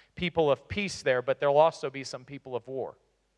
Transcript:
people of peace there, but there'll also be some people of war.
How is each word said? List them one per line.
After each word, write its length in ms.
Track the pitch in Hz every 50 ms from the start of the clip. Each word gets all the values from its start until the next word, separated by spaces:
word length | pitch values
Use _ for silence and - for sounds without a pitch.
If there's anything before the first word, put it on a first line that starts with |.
| _ _ _
people 340 | - 180 170 - 165 160 143
of 200 | 135 - - -
peace 340 | - 208 - - - - -
there, 180 | 143 127 123
but 200 | 123 135 135 -
there'll 180 | 147 143 139 147
also 320 | 156 160 156 - - 139
be 140 | 135 139 131
some 200 | - - 127 127
people 300 | - 143 135 - 131 127
of 140 | 117 - -
war. 280 | 131 131 107 76 - _ _ _ _ _ _ _ _